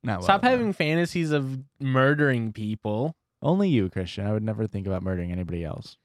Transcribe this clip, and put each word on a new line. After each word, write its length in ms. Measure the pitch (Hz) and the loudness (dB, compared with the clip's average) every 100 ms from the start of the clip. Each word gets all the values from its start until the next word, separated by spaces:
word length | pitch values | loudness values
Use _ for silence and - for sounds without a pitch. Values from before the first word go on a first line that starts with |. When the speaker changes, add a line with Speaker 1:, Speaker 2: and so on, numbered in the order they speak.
Speaker 1:
Not 160 | - 98 | -2 -2
well 40 | |
Speaker 2:
Stop 180 | 92 196 | 2 4
Speaker 1:
enough. 80 | 240 | 4
Speaker 2:
having 220 | 254 226 | 2 0
fantasies 560 | 185 151 160 170 175 160 | 0 0 2 0 -2 0
of 300 | 151 135 135 135 _ | 0 0 -6 -12 _
murdering 720 | 139 131 135 147 147 123 113 | 0 4 4 4 4 2 -2
people. 640 | 107 107 107 107 107 147 - _ _ | -4 -6 -4 -4 -2 -2 -6 _ _
Speaker 1:
Only 300 | 131 185 202 | 0 2 4
you, 180 | 131 92 | 4 2
Christian. 380 | 95 90 - 101 | -2 -6 -6 -2
I 60 | |
would 100 | 107 | -2
never 240 | 110 107 110 | -2 -4 -4
think 200 | 98 95 | -4 -4
about 160 | 92 | -4
murdering 300 | 92 90 87 | -2 -4 -4
anybody 320 | 90 87 85 | -4 -4 -6
else. 320 | 82 - - - | -6 -8 -12 -20